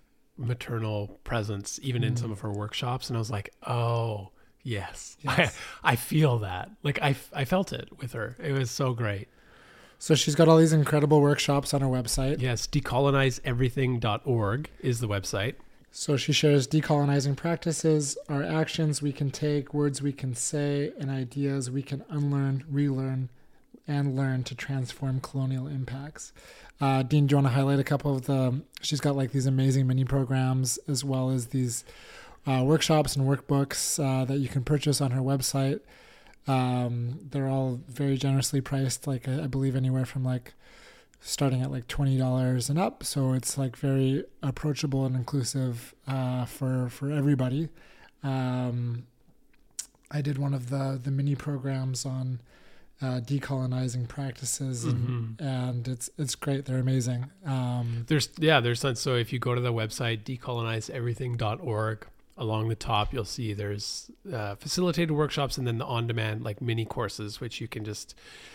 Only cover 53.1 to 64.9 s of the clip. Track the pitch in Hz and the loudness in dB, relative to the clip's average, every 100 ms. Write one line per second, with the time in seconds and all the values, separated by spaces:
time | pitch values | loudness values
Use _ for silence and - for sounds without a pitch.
53.1 | 127 117 139 - 135 127 127 127 123 120 | -2 -2 -2 -2 -2 -2 0 -2 -2 -6
54.1 | - 135 - 127 - 135 123 117 123 120 | -6 -8 -6 -6 -4 -4 -2 0 0 0
55.1 | 120 113 110 143 131 127 120 120 123 - | -2 -4 -6 -4 -2 -2 -4 -4 -6 -8
56.1 | - 139 - 143 139 135 131 127 131 123 | -6 -6 -4 -2 -2 0 0 2 2 2
57.1 | 123 135 - 151 131 123 123 120 117 113 | -2 -6 -8 -4 -2 0 -2 -2 -4 0
58.1 | 151 - - 156 147 120 120 139 117 139 | 0 0 0 4 6 4 2 0 -2 0
59.1 | 123 113 127 123 123 123 117 110 - 117 | 0 0 -2 -2 0 0 -2 -2 -4 -4
60.1 | 113 107 123 - 120 113 113 - 131 120 | -4 -6 -10 -6 -4 -2 -4 -6 -4 -4
61.1 | 110 127 117 107 120 156 107 110 110 - | -4 -4 -2 -2 -2 -2 -2 -2 -4 -10
62.1 | - - - 113 110 110 110 - 107 104 | -20 -18 -6 -2 0 0 -2 0 0 0
63.1 | 131 101 - 107 101 101 104 - - - | -2 -4 -4 -4 -4 -4 -6 -6 -10 -12
64.1 | - 202 123 104 101 143 175 180 | -18 -10 -6 -6 -8 -6 0 0